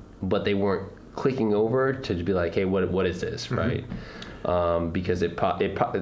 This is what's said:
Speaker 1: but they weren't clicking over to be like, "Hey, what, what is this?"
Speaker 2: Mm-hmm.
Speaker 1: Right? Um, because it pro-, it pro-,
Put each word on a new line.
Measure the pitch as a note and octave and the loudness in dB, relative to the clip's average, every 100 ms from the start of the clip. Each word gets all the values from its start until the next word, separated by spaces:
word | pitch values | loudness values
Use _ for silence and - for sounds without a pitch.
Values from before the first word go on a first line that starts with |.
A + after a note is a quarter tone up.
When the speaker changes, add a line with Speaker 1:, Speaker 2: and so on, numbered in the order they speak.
| - - | -12 -6
Speaker 1:
but | F#2+ G2+ | 0 2
they | G2+ | 2
weren't | G2+ G2+ F#2 - - - | 2 2 0 -4 -14 -16
clicking | - C#3 B2+ A2 | -2 0 2 2
over | G#2 A2 B2+ C3+ | 4 4 2 2
to | C3 - | 0 -2
be | F2+ F2+ | -2 2
like, | F#2 E2+ | 2 2
"Hey, | G#2 | 2
what, | F#2+ F#2+ F2 | 2 2 2
what | F2+ F2+ | 2 0
is | F2+ | 0
this?" | - - - | -4 -6 -4
Speaker 2:
Mm-hmm. | A#2+ | 0
Speaker 1:
Right? | E2 - - - - - - - | 0 -2 -4 -10 -10 -14 -14 -6
Um, | - F2 E2+ E2+ E2+ | 0 2 2 2 0
because | F2+ F#2 F2+ | -2 0 0
it | F2 - | 0 0
pro-, | G2+ - | 0 2
it | G2 | 0
pro-, | F#2+ - G2 | 2 0 2